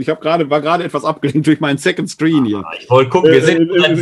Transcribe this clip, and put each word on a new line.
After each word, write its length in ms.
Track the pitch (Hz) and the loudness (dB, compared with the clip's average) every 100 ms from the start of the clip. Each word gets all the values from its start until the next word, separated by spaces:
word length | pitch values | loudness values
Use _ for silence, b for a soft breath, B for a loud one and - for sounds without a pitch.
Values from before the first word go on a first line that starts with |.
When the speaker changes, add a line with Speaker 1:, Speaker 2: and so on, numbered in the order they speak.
Speaker 1:
ich 80 | 131 | -4
hab 100 | 156 | -4
gerade, 300 | 151 170 143 | -2 -2 0
war 100 | 147 | -2
gerade 240 | 147 170 | 0 -2
etwas 220 | 170 147 160 | -2 -6 -4
abgelenkt 420 | 160 143 147 156 | -4 -2 -2 0
durch 140 | 151 | 0
meinen 160 | 151 139 | -2 -2
Second 320 | 180 180 185 | -2 -4 -6
Screen 340 | - 156 156 | -4 -2 0
hier. 140 | 117 104 87 | -2 -4 -8
Speaker 2:
Ah, 80 | 85 | -14
ich 120 | - | 2
wollte 220 | 127 131 | 2 4
gucken, 200 | 180 160 | 4 4
wir 60 | 165 | 4
Speaker 1:
Äh, 80 | 156 | 4
Speaker 2:
sind 260 | 165 165 | 2 2
Speaker 1:
äh, 80 | 180 | 2
Speaker 2:
seit 120 | 170 | 2
Speaker 1:
äh, 40 | 165 | 2